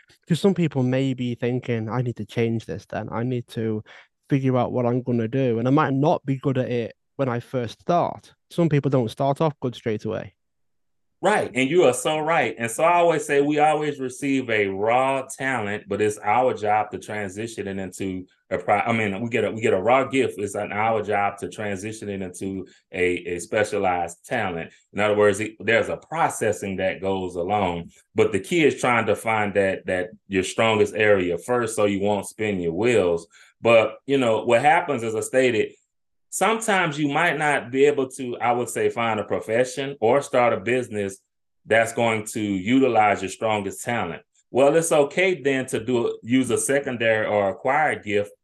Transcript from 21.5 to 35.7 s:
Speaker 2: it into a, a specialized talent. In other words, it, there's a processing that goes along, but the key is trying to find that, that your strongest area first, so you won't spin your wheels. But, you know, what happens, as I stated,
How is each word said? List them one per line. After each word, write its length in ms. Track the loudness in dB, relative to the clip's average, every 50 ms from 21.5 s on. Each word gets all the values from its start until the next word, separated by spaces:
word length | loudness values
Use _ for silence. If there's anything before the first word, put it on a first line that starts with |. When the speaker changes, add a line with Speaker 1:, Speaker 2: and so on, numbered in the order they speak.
| -10 -8 -8 -6 -6 -6 -8 -10 -10 -10 -10
Speaker 2:
it 140 | -8 -8 -8
into 460 | -8 -10 -10 -8 -8 -6 -6 -8 -10 -12 _ _ _ _
a, 420 | -4 -2 0 0 0 -2 -4 -6 -8
a 60 | -8
specialized 880 | -6 -4 -2 -2 0 0 -2 -2 0 0 0 0 -2 -6 -8 -14 _
talent. 440 | -6 -4 -4 -4 -4 -6 -6 -10 -12 -16 _ _ _ -4
In 60 | -2
other 180 | 0 2 4
words, 220 | 4 4 4 4 2
it, 160 | -4 -8 -8 _
there's 300 | -2 2 2 2 2 0
a 80 | -4
processing 800 | -8 -8 _ -2 -2 -2 -2 0 -2 -2 -2 -2 -2 -4 -6 -4
that 260 | -2 -2 -2 -2 -2
goes 340 | -4 -4 -2 -2 -4 -6 -6
along, 540 | -6 -4 -2 0 0 0 0 -2 -4 -8 -10 -16 -20 _ _ _
but 180 | 2 2 2
the 80 | 2 -2
key 240 | -2 0 0 4 4
is 160 | 4 2 2
trying 280 | 0 2 2 2 2
to 80 | 0 0
find 400 | 0 0 -2 0 0 0 0 0
that, 320 | 2 2 2 0 -4 -4
that 220 | -4 -4 -4 -4 -6 -10 -18 _
your 160 | -2 -2 -2 -2
strongest 500 | 0 0 2 2 2 4 4 2 2 2
area 420 | 2 4 4 4 4 4 0 -4 -4
first, 360 | -4 -2 -2 -2 -2 -2 0
so 100 | 0 0
you 140 | 0 0 0
won't 280 | 0 0 0 -2 -4
spin 320 | -8 -8 -6 -4 -2 -2 -2
your 140 | -2 -4 -2
wheels. 540 | 0 0 2 2 4 2 2 0 -2 -4 -10 _ -20 -20 _ _ _
But, 380 | 2 6 6 6 6 4 -2 -8 _
you 140 | 0 0 2
know, 240 | 4 2 2 2 2
what 180 | 2 2 4
happens, 420 | 6 6 4 4 2 0 -4 -4 -4
as 120 | -4 -4
I 60 | -4
stated, 520 | -4 0 2 2 4 4 2 2 0 -2